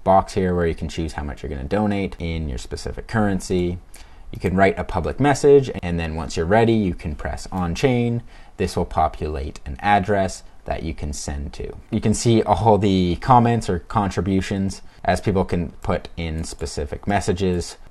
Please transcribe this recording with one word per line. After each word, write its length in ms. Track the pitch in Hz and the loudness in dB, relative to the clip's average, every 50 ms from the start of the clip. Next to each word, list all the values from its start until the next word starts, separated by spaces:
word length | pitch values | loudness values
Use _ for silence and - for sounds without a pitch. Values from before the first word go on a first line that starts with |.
| - | 2
box 280 | 95 95 95 92 - - | 4 4 4 4 2 0
here 220 | 104 92 90 90 | 0 0 2 2
where 100 | 87 87 | 2 2
you 100 | 82 80 | 0 0
can 120 | - - 76 | -2 -4 -6
choose 240 | - - 82 78 | -4 -4 -6 -4
how 120 | - - 73 | -6 -6 -8
much 200 | 71 67 - - | -8 -8 -8 -8
you're 60 | 69 | -8
gonna 160 | 73 69 65 | -8 -8 -6
donate 500 | 69 - 104 107 104 101 101 98 92 - - | -2 0 0 0 0 0 -2 -2 -4 -6 -6
in 280 | 87 85 82 82 80 73 | -6 -4 -4 -4 -4 -4
your 100 | 64 62 | -6 -8
specific 500 | - - - 82 - 67 - - - - | -8 -10 -10 -10 -8 -8 -10 -10 -8 -4
currency. 720 | - 113 107 101 98 92 - - 98 90 90 87 87 87 - - - - - - - - - - | 0 0 2 2 0 -2 -2 -2 0 0 0 0 -2 -6 -10 -14 -18 -18 -18 -20 -20 -18 -16 -14
You 80 | - - | -8 -6
can 160 | - 95 82 | -4 0 2
write 240 | 95 95 95 98 - | 4 4 4 4 0
a 60 | 90 | -4
public 340 | - - 92 80 80 76 - | -4 -4 -2 -2 -2 0 2
message, 500 | 131 147 139 - - 143 139 143 135 117 - 95 - | 2 2 2 4 6 8 8 8 6 4 -2 -6 -4
and 160 | 90 87 85 | -4 -2 -2
then 160 | 82 80 78 | -2 -4 -4
once 220 | 80 80 65 - 90 | -6 -6 -6 -4 -4
you're 80 | 82 | 0
ready, 260 | 82 101 113 117 113 | 2 4 4 6 6
you 220 | 113 110 104 92 85 | 4 4 2 0 -2
can 220 | - - 82 73 | -4 -4 -6 -6
press 340 | - - - 78 - - - | -6 -6 -6 -8 -8 -8 -6
on 240 | - 92 90 85 85 | -4 -4 -2 -2 0
chain. 480 | - - 135 123 120 120 120 117 120 117 - - - - - - | 0 2 2 2 2 0 0 -2 -4 -6 -8 -14 -20 -20 -14 -6
This 220 | - 98 87 - - | -4 -4 -2 -2 -2
will 80 | 87 | -4
populate 720 | - - - 80 78 - - - 78 76 69 69 73 - - - | -2 0 0 0 0 0 -4 -6 -6 -6 -6 -6 -8 -10 -12 -12
an 100 | - 69 - | -12 -10 -4
address 600 | - 101 104 104 95 101 104 98 95 92 - - - - - - - | 0 2 2 4 4 2 2 2 0 0 -2 -8 -14 -18 -20 -14 -10
that 200 | - - - - | -8 -8 -6 -6
you 100 | 80 78 | -6 -6
can 180 | - - 73 | -6 -6 -6
send 400 | 71 - - - 71 71 71 - - | -6 -6 -6 -6 -6 -6 -6 -8 -8
to. 220 | - - - - - - - | -10 -10 -10 -12 -14 -8 -4
You 80 | - 107 | -4 0
can 140 | 98 110 104 | 2 2 0
see 300 | - - 123 113 110 - | 2 4 4 6 6 6
all 340 | 104 104 87 107 113 104 98 | 4 2 4 6 6 6 6
the 400 | 101 101 95 92 92 90 87 - | 6 4 4 4 4 2 0 0
comments 520 | - - 127 123 117 120 117 113 113 - | 4 6 6 6 6 6 2 0 0 -2
or 100 | 92 90 | -4 -4
contributions 1000 | - - - 113 101 95 - - 87 101 95 95 92 - 107 98 98 95 92 - - - - - - | -4 -4 -2 0 0 0 0 -2 0 0 0 0 0 0 -2 -2 -2 -2 -4 -6 -12 -18 -16 -6 -2
as 160 | - 92 90 | -2 -2 0
people 240 | - 117 98 95 92 | 0 0 0 0 0
can 280 | - - 87 85 - - - - | 0 0 -2 -2 -4 -8 -6 -4
put 240 | - 92 90 - - - | -2 -2 -2 -4 -6 -10
in 300 | - 85 82 78 80 80 | -8 -6 -4 -4 -4 -6
specific 600 | - - - - 80 - - 87 82 - - - - | -8 -8 -8 -8 -8 -6 -6 -6 -6 -8 -6 -4 -2
messages. 680 | 101 101 - - 95 92 98 92 90 87 85 - - - - - | 0 0 0 0 0 0 2 0 0 0 -2 -6 -10 -16 -10 -4